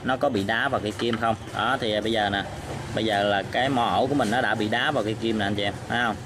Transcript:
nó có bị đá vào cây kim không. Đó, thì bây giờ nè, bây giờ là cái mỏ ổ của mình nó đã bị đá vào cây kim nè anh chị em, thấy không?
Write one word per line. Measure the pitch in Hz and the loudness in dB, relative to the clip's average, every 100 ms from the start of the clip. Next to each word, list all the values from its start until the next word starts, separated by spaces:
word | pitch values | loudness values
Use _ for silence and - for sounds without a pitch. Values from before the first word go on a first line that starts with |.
nó | 123 127 | -2 0
có | 143 | 2
bị | 117 | 0
đá | 98 113 135 | 0 0 2
vào | 120 | 0
cây | 101 | -2
kim | 101 120 113 | -2 -2 0
không. | 117 110 - 104 | 0 0 -4 -2
Đó, | 107 131 | 0 0
thì | 120 107 | 0 0
bây | 107 | 0
giờ | 113 104 | 0 2
nè, | 101 92 - - - - - | 0 -2 -8 -10 -10 -6 -2
bây | 110 | 0
giờ | 101 | 2
là | 101 101 95 | 4 2 0
cái | - 131 | 0 2
mỏ | 135 117 | 2 2
ổ | 92 131 | 2 2
của | 143 | 2
mình | 113 | 2
nó | 120 | 2
đã | 113 110 | 0 0
bị | 107 | 0
đá | 117 139 | 0 0
vào | 143 | 0
cây | 104 110 | -2 -2
kim | 113 110 | -2 0
nè | 101 | 0
anh | 101 | 0
chị | |
em, | 101 98 - | -2 -4 -4
thấy | 117 | 0
không? | 120 98 | 0 -2